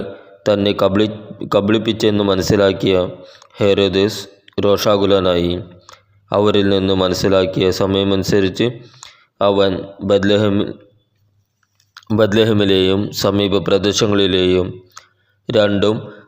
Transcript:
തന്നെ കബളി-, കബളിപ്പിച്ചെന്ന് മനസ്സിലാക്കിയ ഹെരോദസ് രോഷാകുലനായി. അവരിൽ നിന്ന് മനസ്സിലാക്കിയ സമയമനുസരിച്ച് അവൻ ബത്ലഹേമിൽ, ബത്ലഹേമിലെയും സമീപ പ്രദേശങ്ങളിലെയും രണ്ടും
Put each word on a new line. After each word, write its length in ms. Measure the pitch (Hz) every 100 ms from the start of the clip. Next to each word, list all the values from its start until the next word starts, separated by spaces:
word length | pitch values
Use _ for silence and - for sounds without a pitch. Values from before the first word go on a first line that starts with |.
| - - - - -
തന്നെ 260 | 101 101
കബളി-, 380 | 101 98 98 107 107 - - - 104
കബളിപ്പിച്ചെന്ന് 680 | 98 110 107 107 113 104
മനസ്സിലാക്കിയ 720 | 101 95 87 107 98 92 - 92 90 - - - - -
ഹെരോദസ് 640 | 104 98 98 92 101 - - _ _ -
രോഷാകുലനായി. 920 | 101 98 113 104 98 98 92 87 87 90 - - _ - _ _ -
അവരിൽ 340 | 101 104 104 98
നിന്ന് 240 | 98 95
മനസ്സിലാക്കിയ 720 | 95 92 90 101 95 92 - 92
സമയമനുസരിച്ച് 960 | 90 98 95 98 98 90 107 95 - 113 123 - - - - _ -
അവൻ 300 | 101 98 98 87 - -
ബത്ലഹേമിൽ, 640 | 98 101 98 104 107 101 - - _ _ _ _ _ _ _ _ _ _ _ - -
ബത്ലഹേമിലെയും 880 | 107 107 107 110 104 98 95 92 98 104
സമീപ 460 | - 104 98 101 98
പ്രദേശങ്ങളിലെയും 1080 | 87 98 98 95 110 101 98 92 92 92 92 - - - _ _ _ _ -
രണ്ടും 460 | 113 104 101 104 110 - -